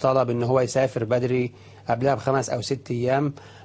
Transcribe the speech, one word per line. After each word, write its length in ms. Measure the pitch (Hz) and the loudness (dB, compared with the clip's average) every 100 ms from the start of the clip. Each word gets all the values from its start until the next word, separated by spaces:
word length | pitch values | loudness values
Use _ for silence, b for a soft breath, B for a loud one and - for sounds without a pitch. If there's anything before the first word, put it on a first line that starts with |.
طلب 300 | 135 131 123 | 2 2 2
إن 120 | 120 | 0
هو 180 | 120 131 | 2 2
يسافر 440 | 120 131 131 123 | 2 2 0 0
بدري 480 | 110 123 123 127 123 B B B - | -2 0 0 -2 -2 B B B -4
قبلها 260 | 117 135 | 0 0
بخمس 360 | 131 - 135 127 | 0 0 0 -2
أو 100 | 127 | -4
ست 300 | - 139 - | -4 -6 -4
أيام 420 | 120 120 135 147 143 B B | -2 0 2 0 -4 B B